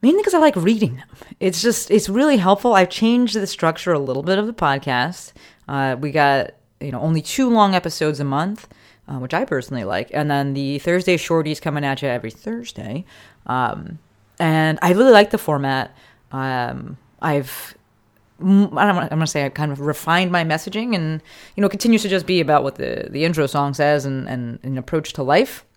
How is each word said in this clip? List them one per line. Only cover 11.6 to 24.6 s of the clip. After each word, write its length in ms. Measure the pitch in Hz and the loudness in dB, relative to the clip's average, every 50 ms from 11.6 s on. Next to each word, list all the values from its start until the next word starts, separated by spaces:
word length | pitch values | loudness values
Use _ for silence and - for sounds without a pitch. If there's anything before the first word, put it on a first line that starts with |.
coming 240 | - 165 147 147 143 | -4 -4 -4 -2 -2
at 160 | 139 135 135 | -2 -4 -2
you 80 | - 139 | -2 -4
every 220 | 123 120 - 113 | -4 -4 -6 -8
Thursday. 760 | - - _ 214 226 233 240 233 - - - 107 110 151 190 _ - - - - _ _ _ | -14 -12 _ -10 -10 -10 -10 -14 -14 -14 -12 -10 -10 -10 -10 _ -18 -20 -20 -20 _ _ _
Um, 540 | - 123 127 127 117 104 104 - - - 156 _ _ _ _ _ _ _ _ | -6 -4 -2 -2 -2 -4 -6 -10 -14 -16 -18 _ _ _ _ _ _ _ _
and 400 | 170 160 160 160 156 156 156 - | 0 2 2 2 2 2 0 0
I 100 | - 160 | 2 2
really 220 | 180 196 247 269 240 | 4 6 8 10 10
like 160 | 208 208 208 | 10 8 6
the 80 | - 214 | 2 -4
format. 580 | - - 151 139 139 135 135 131 120 - - _ _ _ _ _ _ _ - | -2 -2 -2 -2 0 -2 -2 -2 -4 -6 -10 _ _ _ _ _ _ _ -10
Um, 640 | 135 131 135 131 127 120 120 127 127 139 - 143 - _ _ _ _ | -6 -6 -4 -2 -2 -4 -4 -6 -10 -12 -14 -16 -18 _ _ _ _
I've, 560 | - 165 151 143 135 131 - - - - - _ _ _ _ _ _ _ _ _ _ _ _ _ | -4 -2 0 0 -2 -4 -10 -14 -14 -16 -20 _ _ _ _ _ _ _ _ _ _ _ _ _
m-, 360 | - 185 196 196 202 196 - 135 | 2 4 6 6 4 4 2 0
I 100 | 165 208 | 2 2
don't 80 | 196 | 2
wanna, 120 | 175 - - | 0 -2 -2
I'm 100 | - 156 | -2 -2
gonna 80 | 160 151 | -2 -2
say 180 | - 151 143 | 0 -2 -2
I 40 | 139 | -2
kind 220 | - - 151 151 | -2 -4 -4 -4
of 80 | 139 139 | -4 -4
refined 540 | 143 147 151 - - - 165 175 185 180 175 | -4 -4 -4 -4 -2 0 2 2 2 2 0
my 100 | 175 165 | 0 0
messaging 520 | 160 156 160 - - 185 208 226 247 233 | 0 -2 -2 -4 -6 -6 -6 -4 -2 -2
and, 280 | 185 165 156 160 156 - - - - - - _ | -2 -2 -2 -4 -6 -8 -14 -20 -20 -20 -16 _
you 60 | - | 0
know, 80 | 202 196 | 0 0
continues 320 | 202 202 - 233 226 214 | 0 0 2 4 4 4
to 80 | 220 202 | 2 0
just 160 | 185 190 160 | -2 -2 0
be 160 | - 185 180 | 0 0 0
about 220 | 165 139 151 147 135 | 2 4 4 2 2
what 120 | 135 - | 0 -4
the, 320 | - - - - - - - | -6 -6 -6 -6 -6 -8 -8
the 140 | - 135 156 | -4 -2 0
intro 240 | 165 175 156 147 135 | 0 2 0 0 0
song 260 | - 147 143 139 139 | 0 -2 -2 -2 0
says 300 | 135 147 147 147 147 135 | 0 2 2 2 2 0
and, 240 | 139 135 135 131 - | -2 -6 -6 -6 -6
and 320 | 123 127 123 117 117 - | -6 -6 -6 -8 -10 -10